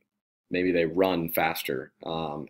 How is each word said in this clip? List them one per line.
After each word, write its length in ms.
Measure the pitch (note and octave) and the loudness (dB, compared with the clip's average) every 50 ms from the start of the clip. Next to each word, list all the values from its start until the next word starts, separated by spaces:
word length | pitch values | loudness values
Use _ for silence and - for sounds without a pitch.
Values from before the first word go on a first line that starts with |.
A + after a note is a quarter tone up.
| _ _ _ _ _ _ _ _ _ - | _ _ _ _ _ _ _ _ _ -4
maybe 180 | F2+ F2+ F2+ F#2 | -2 0 2 2
they 140 | F2 F2 E2+ | 4 4 2
run 460 | D#2+ D#2+ F2+ F#2+ F#2+ F2+ E2+ E2 D#2+ | 2 2 2 4 4 4 2 -2 -2
faster, 600 | - F2 E2 D#2+ E2 - - - C#2 B1+ C2+ - _ - - | 0 0 0 0 0 -2 -4 -4 -4 -4 -6 -10 _ -14 -10
um, 400 | - E2 E2 E2 D2+ D2 D#2 C#2+ | -6 -6 -4 -4 -6 -6 -8 -10